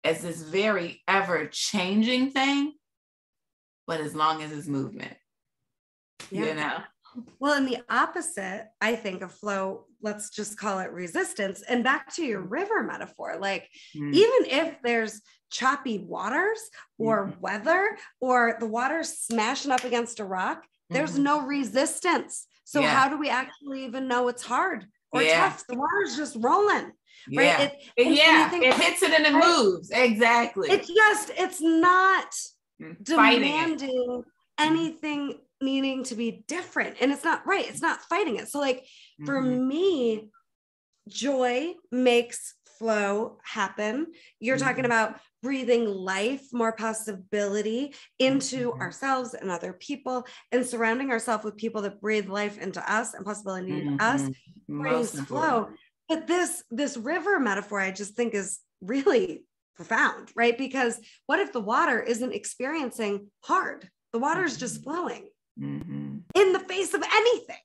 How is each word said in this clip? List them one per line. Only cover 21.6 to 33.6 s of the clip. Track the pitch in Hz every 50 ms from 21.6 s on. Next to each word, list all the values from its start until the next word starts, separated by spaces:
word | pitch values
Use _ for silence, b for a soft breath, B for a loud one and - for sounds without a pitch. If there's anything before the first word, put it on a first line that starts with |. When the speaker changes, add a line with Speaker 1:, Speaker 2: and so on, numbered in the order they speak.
| 269 208 202 262 294 - - - - 359 339 - - - - - - _ _ _ _
Speaker 2:
So | - - 294
Speaker 1:
Yeah. | 285 302 294
Speaker 2:
how | 269 269 277
do | 302 277
we | 294 269
actually | 240 254 262 262 - _ 285 277 269 269 262
even | 254 214 262 262
know | 262 240 247 247
it's | 247 240 247 -
hard | - 247 277 349 381 320 214 180 - _ _ _ _
or | - 247
Speaker 1:
Yeah. | - 311 320 330 320 -
Speaker 2:
tough? | - - -
The | - 247
water's | 240 285 330 359 403 392 294 233
just | 277 302 254 - 226
rolling, | 226 254 320 392 415 415 349 233 - - - _ _ B B B B B
right? | 135 - 269
Speaker 1:
Yeah. | - 330 294
Speaker 2:
It, | 285 285 - B B B B
and | 240 247
so | 320
you | 311
Speaker 1:
Yeah, | 294 311 320 320 320 311 -
Speaker 2:
think | 349 349 247
Speaker 1:
it | 262 -
hits | 240 339 349 349 - 381
it | 311
and | 320 311 302
it | 302 285
Speaker 2:
Right. | 285 339
Speaker 1:
moves. | 349 339 302 233 196 175 165 - -
Exactly. | - 233 254 240 220 208 240 233 240 240 233 233 - 381 370 -
Speaker 2:
It | 392 403 -
just, | - 349 427 427 427 403 - - - -
it's | - 370 370 - -
not | 311 330 330 320 339 359 359 370 370 381 381 339 - - - - - - _ _ _ _ _ _
Speaker 1:
Mm, | 160 160 175 - 202
fighting | - 320 - 220 226 233 - -
it. |
Speaker 2:
demanding | 285 294 311